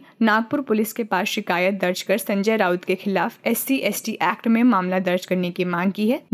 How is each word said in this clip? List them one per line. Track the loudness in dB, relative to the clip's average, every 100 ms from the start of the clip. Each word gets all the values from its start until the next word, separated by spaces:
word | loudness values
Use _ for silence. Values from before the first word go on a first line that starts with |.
| -8 _
नागपुर | 2 2 0 -4
पुलिस | 0 0 0
के | -4
पास | -2 -2 -2
शिकायत | -4 -2 0 2
दर्ज | 0 -2 -2
कर | -2 -2
संजय | 0 0 0 2
राउत | 2 0
के | -2
खिलाफ | -4 -2 -2 -2 -4 -4
एससी | -2 0 -2
एसटी | 0 -4 -6
एक्ट | -2 -2 0 2
में | 4
मामला | 4 4 2 0
दर्ज | 0 -2 0
करने | -2 -2
की | -2
मांग | -2 0 -2
की | 0 0
है। | -2 0